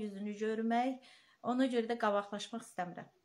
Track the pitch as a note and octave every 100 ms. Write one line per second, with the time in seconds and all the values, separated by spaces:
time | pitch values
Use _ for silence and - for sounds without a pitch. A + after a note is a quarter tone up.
0 | G#3+ G3 G#3 G3+ G#3+ A3 A3+ A#3 B3+ C4
1 | - - _ _ - B3+ C4 A#3+ A3 A#3+
2 | G#3+ G3+ G3+ G#3 - A#3 - - F3 E3+
3 | - _